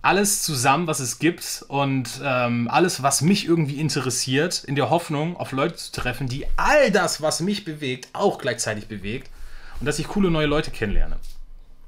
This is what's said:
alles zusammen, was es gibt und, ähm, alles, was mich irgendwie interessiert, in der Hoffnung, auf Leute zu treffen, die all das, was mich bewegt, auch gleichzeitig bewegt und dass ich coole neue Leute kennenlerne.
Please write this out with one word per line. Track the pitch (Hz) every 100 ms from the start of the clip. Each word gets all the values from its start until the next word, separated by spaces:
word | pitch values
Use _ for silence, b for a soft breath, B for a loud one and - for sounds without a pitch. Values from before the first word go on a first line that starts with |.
alles | 147 180 202 -
zusammen, | - 139 135 143 170
was | 147
es | 123 -
gibt | 156 190 - - -
und, | 139 135 135 120 131
ähm, | 139 127 120 120 117
alles, | 147 180 151
was | 135 -
mich | 151 202 -
irgendwie | 170 143 143
interessiert, | 156 147 127 113 - 131 170 -
in | -
der | 143 117
Hoffnung, | 170 170 147 160 175
auf | 117
Leute | 131 151 -
zu | -
treffen, | - 123 120 131
die | 123 - -
all | - 294 254
das, | 190 170 -
was | 151 151
mich | 180 202
bewegt, | - 151 135 131 -
auch | - 196 -
gleichzeitig | 135 120 117 107 -
bewegt | 104 101 127 - B B B B B
und | 123
dass | 147
ich | 117
coole | 208 190
neue | 160 151
Leute | 147 -
kennenlerne. | - 104 101 - - - - - - - -